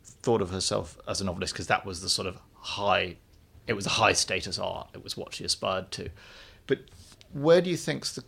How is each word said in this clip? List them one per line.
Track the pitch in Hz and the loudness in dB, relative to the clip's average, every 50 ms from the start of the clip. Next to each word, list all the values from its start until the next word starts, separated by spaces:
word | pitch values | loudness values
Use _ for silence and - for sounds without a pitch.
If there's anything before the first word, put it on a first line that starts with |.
| - - - _ | -20 -20 -20 _
thought | - 120 117 107 | 2 4 4 4
of | 95 87 | 2 0
herself | 95 92 - - 107 104 92 - - - - | -2 -2 0 0 0 -2 -2 -6 -12 -12 -8
as | - 98 101 | -6 -4 -2
a | 95 | -2
novelist | 95 90 95 90 - - | -2 -2 -2 -4 -4 -4
'cause | - 85 | -4 0
that | - - - - | 0 0 0 0
was | 98 90 82 | -6 -8 -4
the | 95 - | -2 -2
sort | - - 98 | 0 0 -2
of | 90 87 - - - - - | -6 -8 -8 -16 -20 -20 -14
high, | - - - 104 101 98 92 - 92 90 - - - _ - - - _ - - - | -10 -8 -6 0 2 4 4 4 2 0 -6 -12 -18 _ -20 -20 -20 _ -20 -8 -4
it | - 110 | -2 -2
was | 101 98 | -2 0
a | - | -2
high | - 110 110 98 - | 2 4 6 6 6
status | - - - 95 90 - 98 - | 4 2 0 -2 -2 -2 -4 -4
art. | 98 92 90 87 - - - - | -4 -4 -4 -4 -6 -10 -12 -14
It | - - | -14 -12
was | - - | -10 -8
what | - - - - | -8 -8 -8 -10
she | - - | -6 -4
aspired | - - - - 98 95 95 90 - | -4 -2 0 0 -2 -2 -2 -4 -6
to. | - 104 90 82 - - - - - - - - - - - | -10 -8 -8 -10 -10 -12 -18 -20 -20 -20 -20 -20 -20 -16 -4
But | - 135 - - - - - - - - - - - - | -2 -2 -2 -2 -10 -20 -20 -20 -20 -20 -20 -20 -12 -8
where | 139 143 160 170 180 | 2 6 8 8 8
do | 170 185 | 6 4
you | 160 | -2
think's | - - 160 143 123 - - - | -2 -2 -4 -4 -4 -4 -6 -8
the | - - | -8 -12